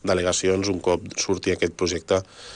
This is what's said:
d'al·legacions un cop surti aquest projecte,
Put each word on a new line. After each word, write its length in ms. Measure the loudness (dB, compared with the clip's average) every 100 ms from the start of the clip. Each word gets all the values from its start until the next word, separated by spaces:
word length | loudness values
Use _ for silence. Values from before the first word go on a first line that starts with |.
d'al·legacions 640 | 0 2 2 2 2 2 0
un 120 | 0
cop 240 | 2 0 -2 -6
surti 380 | -2 -2 0 0
aquest 220 | -2 -2
projecte, 400 | -2 -2 0 0 0 -14 -18